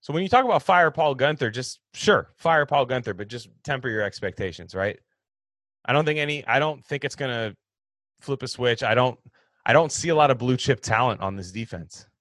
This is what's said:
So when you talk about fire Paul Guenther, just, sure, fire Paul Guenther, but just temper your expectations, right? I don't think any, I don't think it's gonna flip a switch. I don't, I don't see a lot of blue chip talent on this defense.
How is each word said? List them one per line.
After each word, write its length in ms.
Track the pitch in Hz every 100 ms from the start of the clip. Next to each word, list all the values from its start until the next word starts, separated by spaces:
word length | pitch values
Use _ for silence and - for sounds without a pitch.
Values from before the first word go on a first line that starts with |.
So 100 | -
when 100 | 151
you 60 | 190
talk 160 | 240 262
about 180 | 180
fire 260 | - 180 165
Paul 260 | 151 156 135
Guenther, 380 | 139 151 123
just, 260 | 110 127 - _
sure, 380 | - - 175 - _
fire 300 | 170 160 143
Paul 220 | 143 127
Guenther, 280 | 131 117 92
but 120 | 104
just 220 | 120 - _
temper 240 | - 135 123
your 140 | 110
expectations, 720 | 104 - 98 - 98 82 87
right? 260 | 95 101 - _ _ _ _ _ _ _ _ -
I 80 |
don't 120 | 135 151
think 120 | 151
any, 260 | 147 147 120
I 100 | 123
don't 260 | 151 147
think 220 | - 143 -
it's 100 | -
gonna 400 | 139 117 113 98 _ _ _ _ _ _
flip 220 | - 135
a 60 | 127
switch. 340 | - 123 117
I 140 | 120 113
don't, 240 | 127 - - _ _ _
I 100 | -
don't 180 | 131 160
see 180 | - 165
a 60 | 156
lot 160 | 147
of 80 | 123
blue 180 | 123 127
chip 240 | - 120
talent 400 | - 110 127 107
on 140 | 95 98
this 160 | 92
defense. 560 | 95 113 87 80 - - _